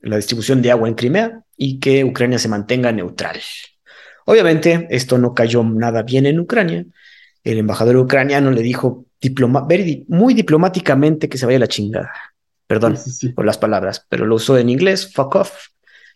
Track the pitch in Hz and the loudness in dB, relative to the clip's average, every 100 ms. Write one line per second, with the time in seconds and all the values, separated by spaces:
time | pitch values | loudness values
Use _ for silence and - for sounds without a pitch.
0 | 110 107 104 117 107 135 120 120 113 110 | -4 -4 -2 -4 0 2 4 2 0 -2
1 | 120 175 226 226 _ _ 139 131 135 135 | 0 0 -2 -6 _ _ -6 -2 2 2
2 | 135 131 123 123 110 104 101 123 123 110 | 2 0 -2 0 -2 -6 -4 -2 0 -2
3 | 90 - 82 85 - - - _ _ - | -6 -8 -10 -10 -14 -16 -20 _ _ -20
4 | - - - 220 175 156 165 170 170 127 | -20 -14 2 4 6 2 2 0 0 -6
5 | 131 127 123 123 117 120 113 113 117 113 | 0 2 2 0 2 2 0 0 -2 -2
6 | 113 131 139 160 170 233 175 170 180 _ | -2 2 2 0 0 -2 0 -4 -8 _
7 | - - _ _ - 110 107 98 113 127 | -20 -20 _ _ -4 -2 -2 0 4 4
8 | 127 135 135 139 139 123 117 123 127 120 | 4 2 2 2 2 2 0 -2 -2 -4
9 | - _ 135 131 120 135 135 175 180 135 | -16 _ -6 0 0 0 2 0 0 -4
10 | - 170 240 254 196 156 185 180 175 135 | -2 2 4 2 2 2 2 0 0 2
11 | 151 156 - 131 123 127 110 - 104 113 | 2 0 -4 -4 0 2 2 -2 -4 -6
12 | - - - _ _ _ _ 107 113 - | -8 -14 -20 _ _ _ _ 0 0 -2
13 | - 123 127 - 104 104 107 104 95 98 | -8 -8 -8 -2 -2 -2 -2 -2 -4 -8
14 | _ - 110 113 113 135 120 127 185 190 | _ -6 -2 -2 2 2 2 0 0 0
15 | - - 135 - - - - _ _ _ | -4 -4 -2 0 -2 -8 -20 _ _ _
16 | _ | _